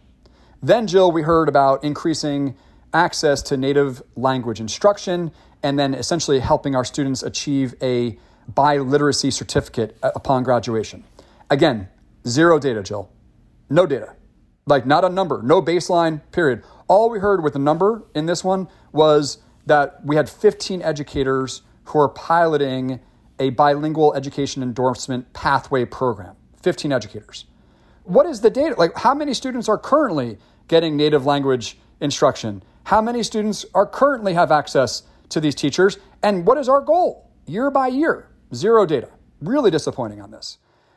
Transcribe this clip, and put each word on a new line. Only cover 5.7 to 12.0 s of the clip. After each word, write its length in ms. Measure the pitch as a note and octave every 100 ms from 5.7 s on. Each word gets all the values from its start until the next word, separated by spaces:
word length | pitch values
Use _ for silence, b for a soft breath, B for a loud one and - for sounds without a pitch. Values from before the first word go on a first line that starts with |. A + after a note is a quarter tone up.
| C#3+
then 160 | C#3
essentially 460 | C3 B2 E3+ - C3+
helping 360 | B2+ D3+ C#3+ C3
our 100 | B2
students 360 | - C3+ C3
achieve 540 | - - - C#3 C3 -
a 340 | C3 B2 A#2+ G#2 b b b
biliteracy 800 | G#2+ C#3+ D3 C3 C#3+ D3 B2+ C#3
certificate 640 | - - D3 - - A2 -
u-, 80 | C3 A2
upon 280 | - C3
graduation. 600 | B2+ B2 B2 A2+ G2+ - - _ b b b
Again, 380 | D3 D#3+ A2+ G2 _